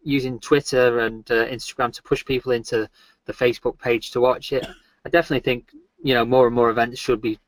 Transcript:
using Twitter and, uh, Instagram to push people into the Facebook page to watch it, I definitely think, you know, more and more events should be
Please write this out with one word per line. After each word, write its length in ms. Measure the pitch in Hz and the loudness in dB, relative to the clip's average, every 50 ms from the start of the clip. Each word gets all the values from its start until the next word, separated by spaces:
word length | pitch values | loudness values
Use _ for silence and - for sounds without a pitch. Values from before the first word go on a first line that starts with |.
| - | -6
using 360 | 160 139 139 127 131 127 113 | -2 -2 -2 -2 -2 -6 -8
Twitter 600 | - - 151 143 143 - - 127 123 123 120 120 | -2 0 0 0 2 0 2 2 4 4 2 2
and, 320 | 113 113 113 110 107 - | -2 -2 -4 -8 -6 -2
uh, 160 | 120 113 117 | 0 0 0
Instagram 480 | - 131 120 - - - - 127 120 117 | 0 -4 -8 -12 -10 -6 -4 -4 -4 -4
to 80 | - - | -8 -8
push 200 | - 143 - - | -4 -4 -4 -2
people 260 | - 135 127 - 127 123 | -2 -4 -4 -2 -2 -2
into 380 | 117 113 - 127 113 107 - _ _ _ _ _ _ _ | -2 -2 -2 -4 -4 -4 -4 _ _ _ _ _ _ _
the 80 | - 107 | -14 -4
Facebook 460 | - 127 123 113 - - 120 - - | 0 0 0 0 0 -4 -6 -6 -4
page 320 | - 127 120 113 - - | -2 -2 -2 -2 -2 -4
to 100 | - 123 | -2 2
watch 320 | 120 127 123 - - - 143 | 2 2 2 0 -4 -6 -4
it, 140 | 127 123 - - - _ _ _ _ - | -4 -4 -6 -10 -20 _ _ _ _ -6
I 20 | - | 0
definitely 360 | - 170 165 - 156 123 - | 0 0 2 2 -2 -2 0
think, 260 | - 127 120 - _ - 294 - _ _ _ - | -2 -2 -2 -6 _ -20 -20 -20 _ _ _ -2
you 120 | 143 131 | 0 2
know, 100 | 117 113 | 2 2
more 220 | 117 127 131 127 | 4 4 4 4
and 80 | 120 120 | 4 4
more 160 | 120 120 117 | 4 2 2
events 300 | 110 120 117 120 120 - | 2 2 0 -2 -4 -4
should 200 | - - 123 110 | -4 -2 -2 -2
be 180 | 117 113 110 - _ | -2 -4 -6 -6 _